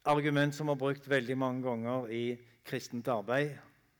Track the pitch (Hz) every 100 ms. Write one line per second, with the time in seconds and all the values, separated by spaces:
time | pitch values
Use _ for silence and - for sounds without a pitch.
0 | 147 147 147 143 143 143 151 139 135 139
1 | 135 139 120 131 131 127 127 117 117 127
2 | 117 117 120 120 - - - 131 - 120
3 | 127 113 101 131 147 139 - _ _ _